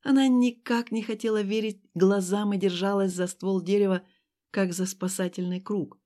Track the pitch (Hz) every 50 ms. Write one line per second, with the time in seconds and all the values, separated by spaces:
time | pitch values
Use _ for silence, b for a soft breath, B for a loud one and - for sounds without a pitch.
0 | _ 269 269 269 269 262 254 247 247 247 240 _ _ - 240 233 240 - - 226
1 | 214 - 220 214 - 226 214 214 208 190 214 220 214 220 202 - _ _ _ 170
2 | 185 190 202 202 185 175 196 208 208 202 202 190 185 190 175 175 190 196 202 196
3 | 196 190 180 175 180 180 - _ - 190 190 190 170 175 196 202 202 190 185 180
4 | 185 b b b b b b _ _ _ - 208 196 185 170 185 185 185 - _
5 | - 185 185 - 185 175 175 - 180 180 180 180 190 - 208 196 151 - - _
6 | _